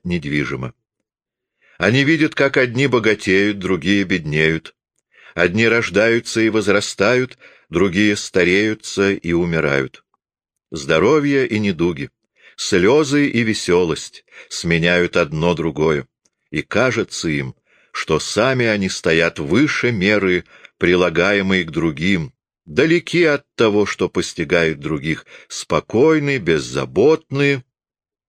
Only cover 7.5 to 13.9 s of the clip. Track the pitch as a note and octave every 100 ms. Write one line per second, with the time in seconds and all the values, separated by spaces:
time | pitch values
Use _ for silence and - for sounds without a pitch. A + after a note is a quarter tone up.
7.5 | - - E2 G2 F2 G#2+ G2+ - F#2 F2
8.5 | F#2+ A2 E2+ - - G2 G2 E2+ E2+ F2
9.5 | E2 D2+ C#2 C2 - _ _ _ _ _
10.5 | _ _ D#2+ C#2 D#2+ G2+ D#3 C#3+ C#3 -
11.5 | G#2+ G2+ D#2+ E2+ D2+ C2+ _ _ _ _
12.5 | - - F#2+ F#2 D3 D3 D3 C#3+ A#2 A2+
13.5 | G2+ - F2 F2